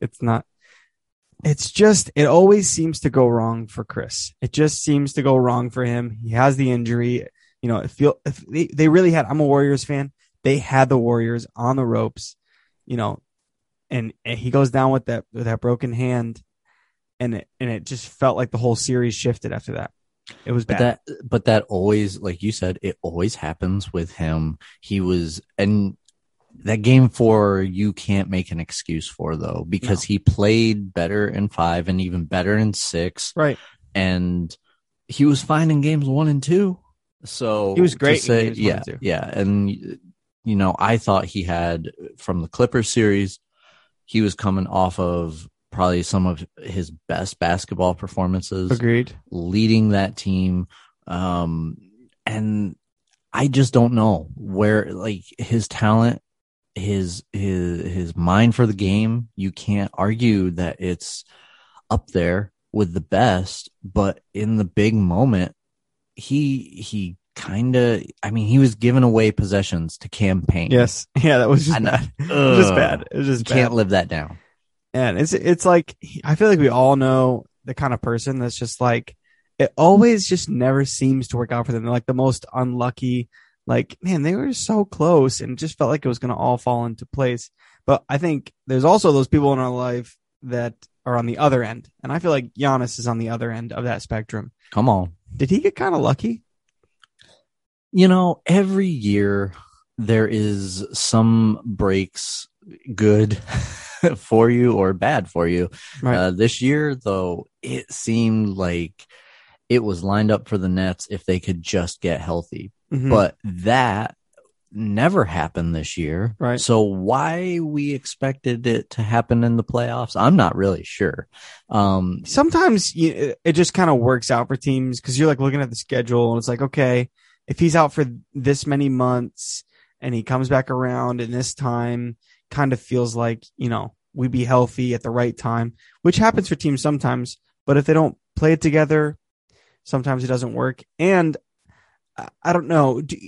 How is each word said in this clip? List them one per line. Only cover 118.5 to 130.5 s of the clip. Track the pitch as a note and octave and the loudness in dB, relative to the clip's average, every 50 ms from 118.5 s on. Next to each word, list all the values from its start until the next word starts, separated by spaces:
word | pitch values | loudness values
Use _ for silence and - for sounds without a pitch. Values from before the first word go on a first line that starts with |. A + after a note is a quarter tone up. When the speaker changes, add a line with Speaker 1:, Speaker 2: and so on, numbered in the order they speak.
| A#2+ A#2 A#2+ | -4 -2 -2
Speaker 2:
it | A#2+ A2+ A2+ - - | -2 -2 -2 -4 -6
to | - A#2 | -6 -6
happen | A2 G#2+ A#2 A#2 - - A#2+ A#2 A#2+ | -2 0 0 0 2 2 2 2 2
in | A#2 A#2 | 2 2
the | A#2 - | 0 0
playoffs, | - - A#2+ A#2+ A#2+ A#2+ B2 A#2 - - | -2 -4 -4 -4 -4 -6 -6 -8 -6 -2
I'm | F#2+ G#2 C#3 F#3+ | 2 4 6 6
not | E3 G2+ E2+ - | 6 6 4 2
really | F#2+ F#2+ G2 F2 D#2+ D#2+ | 0 0 0 0 -2 -6
sure. | - - - G2 E2 - - - _ _ - - - - - _ - | -10 -6 -2 -2 -2 -2 -6 -12 _ _ -20 -20 -20 -20 -20 _ -2
Um, | - G#2 G2+ G2 F#2+ F#2 F#2 F2+ F2+ - - | 0 2 2 2 2 2 0 -2 -4 -6 -8
Speaker 1:
Sometimes | - - C4+ D4 E4+ E4 E4 F#4+ F4 A3 F#3+ - - - | -2 0 2 2 4 4 4 4 4 4 2 0 -2 -2
y-, | E3 E3 | 0 0
it, | D#3+ - G2 C#3+ C3 - - - | 0 0 -2 -4 -4 -4 -2 -2
it | E3+ D3 | 0 2
just | F3 F3 - - | 2 2 2 2
kinda | F#3+ F3 E3 C#3+ | 2 2 4 4
works | B2 A#2 C3 B2+ A#2+ - - | 4 4 2 2 2 0 0
out | B2 A#2 A#2+ | 0 0 0
for | - C3+ | -2 -4
teams | - - C#3 C3 C3 C3 C3 A#2+ A#2 | -4 -2 -2 -2 0 -2 -4 -6 -6
'cause | - C#3 B2 | -6 -4 0
you're, | C3+ D#3 | 2 2
like, | D#3 C#3 B2+ | 2 2 2
looking | C3+ C3+ C3+ C#3+ | 0 0 0 -2
at | C3+ A#2+ | -4 -4
the | A#2 | -8
schedule | - - - - B2 A#2 A#2+ A#2+ A#2+ A#2+ A#2 A#2 | -10 -8 -4 -4 -4 -2 0 2 2 2 2 0
and | |
it's | A#2 A2+ | -2 -2
like, | B2+ A#2+ A#2+ | -4 -4 -4
okay, | C#3 C3 - D3+ C3 B2+ B2 B2 B2+ - _ _ _ _ _ _ _ | -4 -2 0 0 2 2 2 0 0 -4 _ _ _ _ _ _ _
if | - C#3 - | -8 -2 0
he's | E3+ E3 D3 | 2 4 4
out | E3 D#3 C#3 - | 4 2 2 0
for | D#3+ C#3+ B2 A#2 - - _ - | -2 -4 -4 -6 -10 -18 _ -10
this | C#3 B2 C#3 C#3+ C3+ - | -2 0 0 0 0 -2
many | D3 C#3 C#3 C#3+ C3+ | -2 -2 0 0 0
months | C3 B2+ B2+ B2+ B2 B2 B2 - - - - - - - - _ _ _ _ _ _ _ | 0 0 0 0 0 0 -2 -6 -10 -14 -14 -12 -12 -12 -14 _ _ _ _ _ _ _
and | - C3 A#2+ | -8 -6 -4
he | A2+ | -4
comes | G#2+ - C3 C3 C3 | -4 -2 -2 -2 0
back | B2 | 0